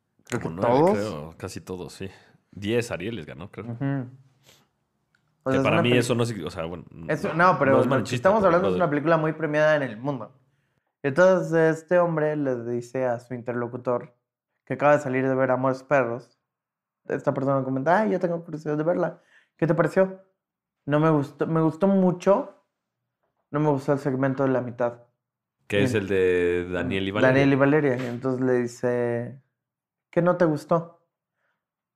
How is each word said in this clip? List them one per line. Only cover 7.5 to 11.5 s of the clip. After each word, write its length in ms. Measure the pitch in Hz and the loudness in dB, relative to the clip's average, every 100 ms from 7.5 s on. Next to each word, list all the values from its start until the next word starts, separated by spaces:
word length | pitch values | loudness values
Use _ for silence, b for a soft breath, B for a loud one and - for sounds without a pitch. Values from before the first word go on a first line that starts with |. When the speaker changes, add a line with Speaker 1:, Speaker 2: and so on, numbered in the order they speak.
Speaker 1:
no, 60 | 147 | 4
pero 120 | 135 | 4
Speaker 2:
no 60 | 131 | 4
es 60 | 123 | 4
Speaker 1:
lo 40 | |
que 0 | |
Speaker 2:
malinchista, 400 | 139 101 120 190 | 0 -2 0 2
Speaker 1:
estamos 100 | 220 | 4
Speaker 2:
pero 80 | 190 | 4
Speaker 1:
hablando 200 | 170 190 | 2 2
es 20 | |
Speaker 2:
lo 60 | 180 | 0
de 60 | |
Speaker 1:
una 60 | 170 | 0
película 280 | 147 147 165 | 0 2 2
muy 160 | 160 | 0
premiada 420 | 156 156 151 151 151 | -4 -2 2 2 2
en 60 | |
el 140 | 131 107 | -2 -6
mundo. 360 | 135 131 107 _ _ _ _ _ _ _ | -8 -8 -10 _ _ _ _ _ _ _
Entonces, 760 | 143 139 185 185 160 | -4 4 4 4 2